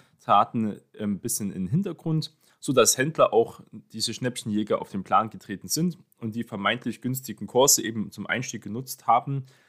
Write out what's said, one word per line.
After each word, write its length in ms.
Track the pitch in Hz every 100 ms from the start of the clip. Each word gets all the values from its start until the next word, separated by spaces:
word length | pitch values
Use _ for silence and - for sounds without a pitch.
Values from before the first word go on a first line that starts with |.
| _ _
taten, 640 | - 104 117 117 107 - _ -
ein 220 | 104 98
bisschen 320 | 117 - 101
in 140 | 92 92
den 40 |
Hintergrund, 640 | 151 196 160 165 156 - _ _ _
sodass 400 | - 127 107 -
Händler 340 | 143 156 127
auch 280 | 107 113 - - 110 -
diese 200 | 110 107
Schnäppchenjäger 680 | 110 123 120 113 104 107 110
auf 100 | -
den 140 | 98
Plan 260 | - 101 110
getreten 380 | 95 - 95 95
sind 300 | - 175 - _ _
und 160 | 113
die 80 | 113
vermeintlich 580 | 110 104 101 123 123 107
günstigen 460 | 123 131 123 - 98
Kurse 380 | 123 139 -
eben 260 | 107 110 98
zum 160 | - -
Einstieg 380 | 107 131 110
genutzt 420 | 101 113 131 - -
haben. 400 | 120 143 139 131 _